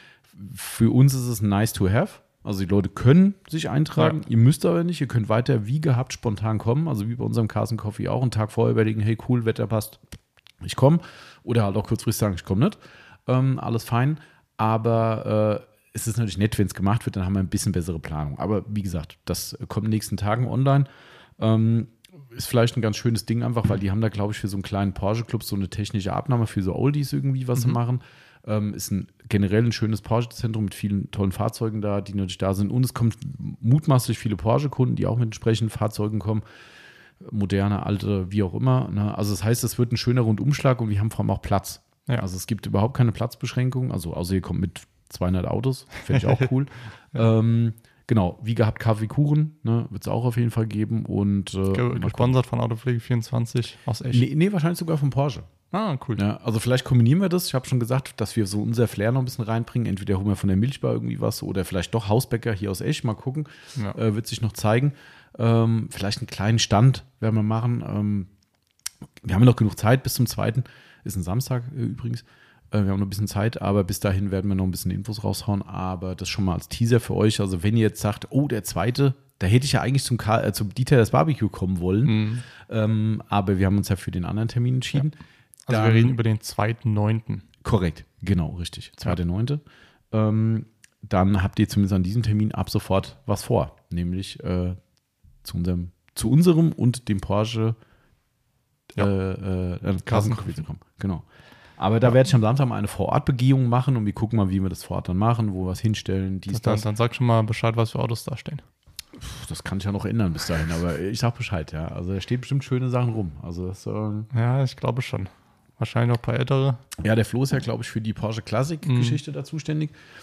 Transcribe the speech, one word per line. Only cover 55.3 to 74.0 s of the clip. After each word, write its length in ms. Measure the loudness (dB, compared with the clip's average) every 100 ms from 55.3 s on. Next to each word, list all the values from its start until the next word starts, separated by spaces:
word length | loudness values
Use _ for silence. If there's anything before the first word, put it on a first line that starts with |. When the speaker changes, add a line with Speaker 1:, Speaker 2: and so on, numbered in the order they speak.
| -4 -12 _ _
Speaker 2:
Ah, 240 | -4 -2 -4 -4
cool. 80 | 0
Speaker 1:
Ja, 200 | 0 0
also 200 | -2 0
vielleicht 260 | 2 0
kombinieren 360 | 4 6 6 6
wir 80 | 2
das. 180 | 0 -2
Ich 80 |
hab 100 | -4 -2
schon 100 | -2
gesagt, 420 | 0 -2 -4 -6
dass 140 | -4
wir 140 | -2 0
so 120 | -2
unser 280 | -2 0 0
Flair 240 | 0 0
noch 80 | 0
ein 40 |
bisschen 200 | -2 -4
reinbringen. 420 | -4 -2 -2 -2 -2
Entweder 300 | -2 -2 0
holen 100 | 0
wir 80 |
von 140 | 0 2
der 80 | 2
Milchbar 360 | 0 -2 -2
irgendwie 260 | -2 -4 -2
was 240 | -2 -2
oder 200 | -4 -4
vielleicht 300 | -4 -4 -2
doch 140 | -2 2
Hausbäcker 440 | 0 0 -2 -2
hier 200 | -4 -4
aus 80 | -4
Esch. 240 | -4 -2
Mal 100 | -4
gucken. 300 | -4 -6 -6 -8 -12 -14 -8
Speaker 2:
Ja. 140 | -6
Speaker 1:
Äh, 220 | -2 -2 -2
wird 100 | -4
sich 140 | -4
noch 120 | -4
zeigen. 420 | 0 2 4 2 -2 -12 -20 -16 -2
Ähm, 480 | 2 4 4 0 -4
vielleicht 260 | -6 -4 -4
einen 80 | -6
kleinen 320 | -2 2 2
Stand 460 | 4 6 6 4 -2 -4
werden 160 | 0 0
wir 80 |
machen. 400 | 2 0 0 -2 -4
Ähm, 400 | -2 -2 -2 -4 _ _ _ _ _ -16 -14 -20 -12
wir 140 | 0 6
haben 60 |
ja 40 | 8
noch 80 |
genug 240 | 8 2 2
Zeit 240 | 2 2
bis 120 | 2
zum 120 | -2 -2
zweiten. 380 | 0 -2 -2 -4 -8 -20 -16
Ist 100 | -10
ein 80 | -6
Samstag, 400 | -4 -2 -2 -4 -6 -6
äh, 60 |
übrigens. 380 | -6 -4 -6 -8 -10 _ _ _ _
Äh, 100 | 0
wir 80 | 2
haben 80 | 0
noch 80 | -2
ein 40 |
bisschen 180 | -2 -2
Zeit, 340 | 0 -2 0
aber 220 | 0 2
bis 160 | 0 0